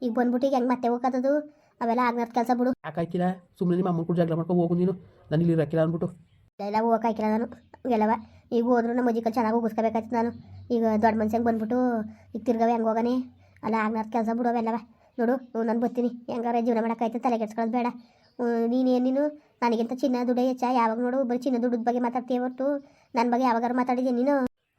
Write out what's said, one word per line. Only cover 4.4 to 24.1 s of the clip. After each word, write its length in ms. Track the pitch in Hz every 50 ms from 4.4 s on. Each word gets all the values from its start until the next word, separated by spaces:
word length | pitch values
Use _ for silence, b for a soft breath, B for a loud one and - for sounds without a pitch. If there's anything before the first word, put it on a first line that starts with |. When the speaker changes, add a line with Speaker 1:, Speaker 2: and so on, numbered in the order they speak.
| 160 165 180
Speaker 2:
ಹೋಗು 220 | 175 170 170 175
ನೀನು. 160 | 175 180 190 180 - B B B B B B
ನಾನು 100 | 156 156
ಇಲ್ಲಿ 120 | 175 170 165
ಇರಕ್ಕಿಲ್ಲ 300 | 160 147 151 165 160 160
ಅಂದ್ಬಿಟ್ಟು. 240 | 165 165 170 180 170 - - - _ _ _ _ _ _ -
Speaker 1:
ಇಲ್ಲ, 80 | 196 202
ಇಲ್ಲ, 180 | 208 214 226
ಹೋಗಕ್ಕಾಯ್ಕಿಲ್ಲ 440 | 233 226 220 220 233 214 226 214 214
ನಾನು. 180 | 214 226 233 - - - - _ - - - 254
ಎಲ್ಲವ 220 | 240 214 214 214 233 220 B B B B B B
ಈಗ 120 | 240 233 233
ಹೋದ್ರು 280 | 240 247 240 226 233 233
ನಮ್ಮ 160 | 247 247 240
ಅಜ್ಜಿ 120 | 226 233
ಕೈಲಿ 140 | 226 226 214
ಚೆನ್ನಾಗಿ 220 | 254 226 220 226 240
ಉಗಿಸ್ಕೋಬೇಕಾಯ್ತು 560 | 226 214 220 226 220 226 220 226 220 - 247
ನಾನು. 180 | 233 226 240 240 - B B B B B B
ಈಗ 120 | 247 226 226 220 214 214
ದೊಡ್ಡ 140 | 220 226 214 220
ಮನುಷ್ಯಂಗೆ 300 | 214 214 220 226 233 233
ಬಂದ್ಬಿಟ್ಟು 300 | 226 220 220 214 240 254 254 247 240 220 214 214 B B B B
ಈಗ 120 | B 220 -
ತಿರ್ಗವೆ 260 | 262 233 226 226 233
ಹೆಂಗ್ 160 | 240 226 220 226
ಹೋಗನೆ? 240 | 220 226 233 240 254 254 254 - b b b b b b
ಅಲ್ಲ, 140 | b 220 220
ಆಗ್ನಾರ್ದ 360 | 220 214 214 226 220 214 220
ಕೆಲ್ಸ 180 | - 233 220 226 226
ಬಿಡು 140 | 233 247 240
ಅವೆಲ್ಲವ. 280 | 233 240 226 226 226 233 - - b b b b b b
ನೋಡು, 160 | 233 233 262 262
ಹ್ಞೂ, 240 | - - - 226 226
ನಾನು 160 | 226 220 233
ಬರ್ತೀನಿ. 300 | 247 240 240 - 240 240 247 - - -
ಹೆಂಗಾರ 320 | - 240 226 233 233 240
ಜೀವನ 200 | 226 247 233 220
ಮಾಡೋಕ್ಕಾಯ್ತು, 380 | 220 226 226 226 240 220 226 233
ತಲೆ 200 | - 254 240 220
ಕೆಡ್ಸ್ಕೊಳ್ಳೋದು 360 | 226 214 - 240 226 226 233 247
ಬೇಡ. 100 | 240 240 240 240 B B B B B B B B
ಹ್ಞೂ, 80 | 240 233 233 233 233 233
ನೀನೇನ್ 360 | 240 254 262 254 254 247 247
ನೀನು 200 | 254 262 277 294 302 302 B B B B B
ನನಗಿಂತ 320 | 240 233 226 226 233 233 254
ಚಿನ್ನ 300 | 254 294 277 254 240 247
ದುಡ್ಡೇ 200 | 240 247 240 247 262
ಹೆಚ್ಚ? 160 | 254 254 247 240 254
ಯಾವಾಗ 240 | 247 226 220 220 233
ನೋಡು 200 | 247 247 254 269 269
ಬರೀ 160 | 233 240 247
ಚಿನ್ನ 200 | 247 285 254 233
ದುಡ್ಡದ 220 | 233 247 240 226 226
ಬಗ್ಗೆ 180 | 240 240 247
ಮಾತಾಡ್ತೀಯ 380 | 247 240 247 254 247 254 254 247
ಹೊರ್ತು 280 | 247 254 254 - 262 277 285 285 277 B B B B B B
ನನ್ 180 | 247 233 247
ಬಗ್ಗೆ 160 | 240 240 262 254
ಯಾವಾಗಾರು 300 | 226 233 240 240 247 254
ಮಾತಾಡಿದ್ಯಾ 380 | 247 262 254 247 254 254